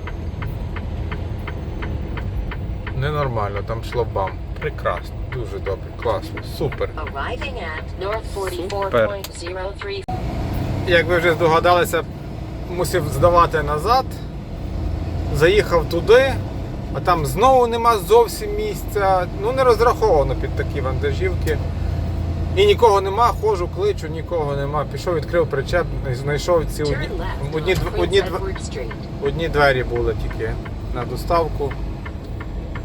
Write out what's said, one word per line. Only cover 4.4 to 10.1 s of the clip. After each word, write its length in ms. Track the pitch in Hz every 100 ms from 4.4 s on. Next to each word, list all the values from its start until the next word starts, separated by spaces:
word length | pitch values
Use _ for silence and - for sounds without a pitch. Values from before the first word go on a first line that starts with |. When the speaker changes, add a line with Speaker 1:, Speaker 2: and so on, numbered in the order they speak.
| - -
Speaker 1:
Прекрасно, 560 | - - 113 90 - - -
дуже 260 | 131 110 98
добре, 280 | 90 92 - -
класно, 400 | 117 98 - 101 - -
супер. 320 | 160 - - 131
Speaker 2:
Arriving 600 | 131 135 156 175 - -
at 500 | - - - - 190
North 180 | 220 -
Speaker 1:
Супер. 200 | 202 190
Speaker 2:
forty-four 540 | 180 185 202 196 127 107
point 360 | 98 95 -
zero 280 | 170 185 185 -
three. 200 | 196 392 381